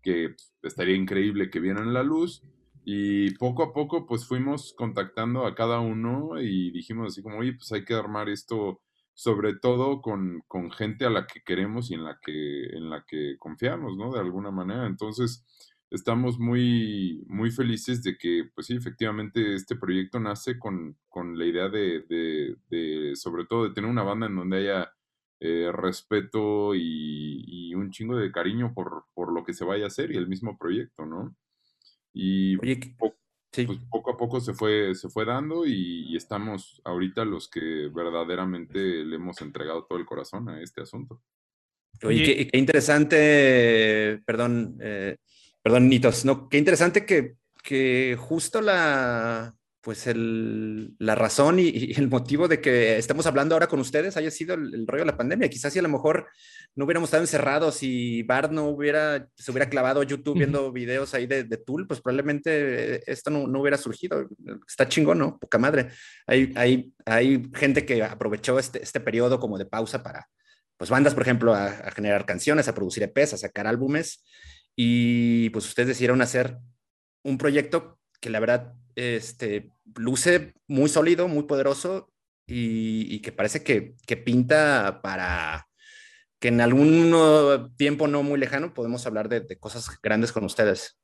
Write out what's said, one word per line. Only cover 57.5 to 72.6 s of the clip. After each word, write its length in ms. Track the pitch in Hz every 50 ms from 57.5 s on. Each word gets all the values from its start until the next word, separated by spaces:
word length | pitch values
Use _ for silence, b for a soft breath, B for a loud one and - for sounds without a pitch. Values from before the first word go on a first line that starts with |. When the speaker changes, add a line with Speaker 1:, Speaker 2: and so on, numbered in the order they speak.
| 139 151 165 156 143 - 139
Speaker 2:
y 400 | 131 127 123 120 120 117 117 113
Bart 260 | 120 123 135 139 151 156
no 140 | 156 151
hubiera, 600 | 147 147 139 143 147 147 156 151 151 147 139 123 _ _
se 160 | - - -
hubiera 180 | 123 135 139 123
clavado 300 | 143 135 127 127 135 147
a 60 | 143
YouTube 300 | 135 143 127 123 147 143
Speaker 3:
Ujú. 40 | 175
Speaker 2:
viendo 320 | 143 135 151 143 135 135
videos 420 | 123 127 120 120 127 135 139 135 -
ahí 140 | 127 123
de, 160 | 120 139 135 123
de 140 | 113 113
Tool, 280 | 110 - - 131 165 190
pues 140 | 185 156 123
probablemente, 960 | _ 131 127 139 139 147 147 147 143 165 160 147 147 135 123 117 110 113 123
eh, 80 | - -
esto 240 | - 135 - - 147
no, 160 | 151 147 139
no 140 | 123 131 135
hubiera 180 | 139 143 143
surgido. 480 | 139 - 113 117 - - 180 - 143 135 - 104 _ - - 98 - _
Está 220 | - - - 131
chingón, 300 | - - 160 151 147 156
¿no? 200 | 170 143 - -
Poca 200 | - - - -
madre. 320 | 110 120 139 156 139 - B B B B B B B B
Hay, 260 | - - 131 135 127 131
hay, 380 | 120 123 123 131 127 127 - _ _ _
hay 440 | 110 113 117 123 135 139 127 120 123 -
gente 320 | - 143 139 131 147 139
que 180 | - 127 113 107
aprovechó 540 | 98 - - - 110 104 104 - - 127
este, 240 | 135 131 - - -
este 200 | - - - -
periodo 360 | 120 123 110 117 120 123 131
como 200 | 123 127 110 101
de 80 | 95 98
pausa 360 | - - 113 113 110 - 127
para, 280 | - - - - - _ _ _ _ _ _ _ _ _ _
pues, 120 | _ 90 85
bandas, 240 | 120 131 143 143 -
por 100 | 131 117
ejemplo, 300 | 127 123 120 117 117 110
a, 120 | 101 101
a 260 | 101 101 101 - 101
generar 340 | - - 104 104 101 98 101
canciones, 440 | - 90 90 - 143 151 151